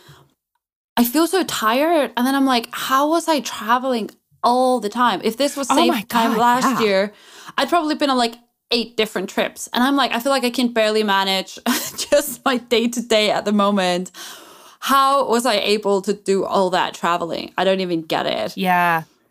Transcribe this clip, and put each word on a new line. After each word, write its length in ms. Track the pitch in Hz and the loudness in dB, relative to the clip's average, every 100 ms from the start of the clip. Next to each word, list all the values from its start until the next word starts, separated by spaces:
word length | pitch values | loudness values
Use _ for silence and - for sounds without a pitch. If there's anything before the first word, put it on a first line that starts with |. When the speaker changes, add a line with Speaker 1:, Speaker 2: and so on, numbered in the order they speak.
| - - _ _ _ _ _ _ _ - | -20 -20 _ _ _ _ _ _ _ -2
Speaker 1:
I 80 | |
feel 220 | 240 277 330 | 0 2 0
so 160 | 381 | 0
tired. 680 | 311 - 220 247 311 330 262 - | -2 -2 0 2 2 2 0 -2
And 100 | 247 | 0
then 80 | |
I'm 120 | 269 269 | 2 2
like, 220 | 247 233 | 0 -2
"How 360 | - - 262 302 | -8 -2 0 2
was 180 | 330 330 | 0 0
I 140 | 302 | -2
traveling 720 | 240 - 214 247 262 240 202 - _ _ | -2 -8 -2 -2 0 -4 -4 -12 _ _
all 360 | - 247 254 254 | 0 2 2 0
the 100 | 202 | -2
time? 300 | 233 247 180 | 0 0 0
If 120 | 214 220 | -2 0
this 180 | 277 277 | -2 -2
was 120 | 269 | 0
Speaker 2:
Oh 40 | |
Speaker 1:
same 140 | 277 339 | 2 2
Speaker 2:
my 140 | 269 | 0
Speaker 1:
time 300 | 196 233 226 | -2 0 2
Speaker 2:
God, 60 | 220 | 2
Speaker 1:
last 400 | 240 247 262 226 | 2 4 2 2
Speaker 2:
yeah. 60 | 214 | 2
Speaker 1:
year, 260 | 190 202 - - - - - | 2 0 -6 -20 -20 -12 -6
I'd 100 | 269 | 0
probably 260 | 349 311 302 | 0 0 0
been 140 | 285 | 0
on, 80 | 262 | 2
like, 180 | 233 - _ _ - | 0 -4 _ _ -4
eight 260 | 240 220 - | -4 -2 -4
different 320 | 214 196 190 | -4 -4 -6
trips." 400 | - 190 - - | -2 -4 -4 -6
And 100 | - | 0
I'm 140 | 254 277 | 2 2
like, 160 | 254 | 0
"I 80 | 233 | -2
feel 100 | 269 | 0
like 120 | 269 | 0
I 60 | 247 | 0
can 220 | 240 240 | 0 -2
barely 300 | 233 214 214 | 0 0 0
manage 560 | 208 196 196 190 185 - | 0 0 0 -2 -4 -8
<laughs> 40 | 233 277 - - - | -4 -4 -4 -8 0
just 340 | 294 294 247 | 0 0 -4
my 140 | 277 254 | -2 -2
day-to-day 720 | 247 220 240 240 233 220 208 | 0 0 0 -2 0 2 2
at 120 | 165 | 0
the 80 | 208 | 0
moment. 600 | 208 202 202 185 180 180 - - - - - - - | 2 2 2 0 0 -4 -12 -18 -18 -20 -20 -20 -10
How 460 | - 269 269 277 - | 0 2 4 2 2
was 180 | 233 247 | 0 2
I 80 | |
able 480 | 208 - 214 202 196 | 0 2 0 2 0
to 100 | 196 | 0
do 320 | 202 - 196 | -4 -2 -2
all 240 | - 202 185 | 0 0 2
that 220 | 175 - | 0 -2
traveling? 580 | - 175 175 170 - - - | -2 -2 -2 -4 -8 -8 -2
I 60 | |
don't 160 | 185 190 | 0 0
even 220 | 180 170 | 0 -4
get 220 | 160 151 143 | -2 -4 -2
it." 300 | 123 107 190 | -4 -6 -4
Speaker 2:
Yeah. 460 | 185 180 175 165 160 _ _ | 0 2 2 0 -4 _ _